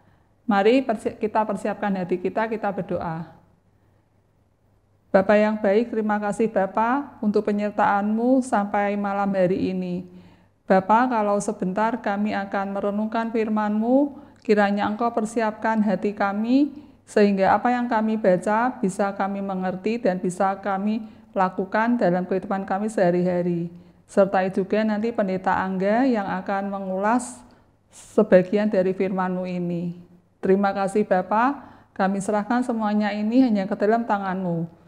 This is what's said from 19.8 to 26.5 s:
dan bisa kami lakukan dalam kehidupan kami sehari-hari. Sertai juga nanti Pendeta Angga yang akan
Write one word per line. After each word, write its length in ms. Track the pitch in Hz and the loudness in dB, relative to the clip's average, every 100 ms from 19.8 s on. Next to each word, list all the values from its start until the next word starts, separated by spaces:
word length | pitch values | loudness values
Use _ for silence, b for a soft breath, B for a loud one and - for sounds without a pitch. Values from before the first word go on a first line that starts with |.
| 214 233 | -4 0
dan 240 | 196 180 | 0 0
bisa 320 | 185 175 190 196 | -2 -2 -2 -2
kami 480 | 202 190 208 220 B B B | -4 -2 -2 -4 B B B
lakukan 640 | 196 185 185 190 214 226 240 | -2 0 -2 -2 0 0 2
dalam 320 | 190 180 180 | 2 2 0
kehidupan 400 | 190 196 196 196 | -4 -2 -6 -4
kami 240 | 190 214 | -4 -2
sehari-hari. 800 | 220 175 175 180 175 175 170 170 B B B _ | 0 2 2 0 0 0 -2 -4 B B B _
Sertai 480 | - 190 196 190 | 2 2 2 0
juga 320 | 190 190 208 220 | -2 -2 0 0
nanti 240 | 208 226 | -2 -2
Pendeta 480 | 226 196 185 190 180 | -2 -2 -2 0 0
Angga 480 | 190 190 190 226 269 | -2 0 2 2 2
yang 240 | 226 190 | 0 -2
akan 400 | 185 185 | -6 -4